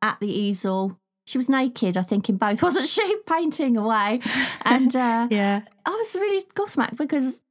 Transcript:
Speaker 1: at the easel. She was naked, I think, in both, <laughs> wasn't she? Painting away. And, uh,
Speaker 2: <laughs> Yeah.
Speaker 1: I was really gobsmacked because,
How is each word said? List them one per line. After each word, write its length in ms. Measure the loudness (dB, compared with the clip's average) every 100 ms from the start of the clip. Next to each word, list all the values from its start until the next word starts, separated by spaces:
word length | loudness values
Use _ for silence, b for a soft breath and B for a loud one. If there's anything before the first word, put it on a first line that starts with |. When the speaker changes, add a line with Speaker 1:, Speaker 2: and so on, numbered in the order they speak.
Speaker 1:
at 160 | -4 -4
the 120 | -4
easel. 680 | -2 -2 -2 -2 -2 -2 -6 _ _ -8
She 120 | -4
was 100 | 0
naked, 480 | 0 0 0 -2 0
I 60 |
think, 260 | 0 -2 0
in 80 | 0
both, 240 | 2 2
<laughs> 40 | 2
wasn't 200 | 2 2
she? 280 | 2 2 -2 -2
Painting 480 | 0 0 0 0 2
away. 440 | 2 2 2 0 B -2 -2 B 2
And, 300 | 4 4 2
uh, 320 | 2 2 2
Speaker 2:
<laughs> 40 |
Yeah. 320 | 2 2 0 -4 _ -6
Speaker 1:
I 40 |
was 240 | -4 -4 -2
really 280 | 0 -2 -4 -6
gobsmacked 400 | -4 -2 -2 -2
because, 420 | -2 0 -2 -4 _